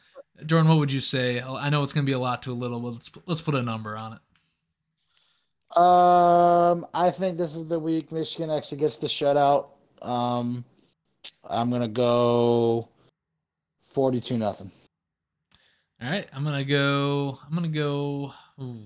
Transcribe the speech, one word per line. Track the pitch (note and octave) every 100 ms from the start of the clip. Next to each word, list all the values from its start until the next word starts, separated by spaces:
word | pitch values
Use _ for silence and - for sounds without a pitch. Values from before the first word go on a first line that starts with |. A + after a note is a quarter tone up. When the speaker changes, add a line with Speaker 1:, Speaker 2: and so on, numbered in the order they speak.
| _ - - _
Speaker 1:
Jordan, | D3+ E3 D#3+
what | D#3+
would | C#3+
you | C3+
say? | - C3+ B2+ A#2+
I | B2+ C3 C#3+
know | D3
it's | C#3
gonna | D#3
be | C#3
a | C3
lot | B2+ A#2+
to | -
a |
little, | B2 B2 A#2+
but | A#2+
let's, | A#2+ - -
let's | - D#3+
put | -
a | C#3+
number | A#2+ A2+ G#2+ G#2+
on | A2 A2+ _ _ _ _ _ _ _ _ _ _ _ _ _ _ _
it. | E3+
Speaker 2:
Um, | F3 F3+ F3+ F3 F3 F3 F3 F3 F3 F3 -
I | D#3 F3+
think | F3 F#3 E3+
this | E3+ D#3+
is |
the | D#3+ E3+
week | D#3 D#3+ D3+
Michigan | D#3+ D3+ - D#3+
actually | D3+ - C#3+
gets | D3+ -
the | C#3+
shutout. | - C#3+ C#3+ C#3+ C#3+ - _ _ _
Um, | - A#2+ B2 B2 A#2+ B2 B2 _ _ _ _ _ - - -
I'm | A2 A#2+
gonna | B2 A#2+
go | G#2+ A#2+ A#2+ A#2+ A#2+ A#2+ A#2 A#2 A#2 A2+ _ _ _ _ _ _ _ _ _ _
forty-two | - C3+ B2+ - A#2+
nothing. | G#2 - G2 - _ _ _ _ _ _ _ _ _ _ _ _
Speaker 1:
All | B2
right, | G3 -
I'm | C#3
gonna | D3 C#3+
go, | C#3 C#3+ C#3 C#3 C#3 C#3+ C#3 C3 C#3+
I'm |
gonna | E3 E3+
go, | D3+ D3 C#3+ C#3+ C#3+ C#3+ - _ -
ooh, | B2+ A#2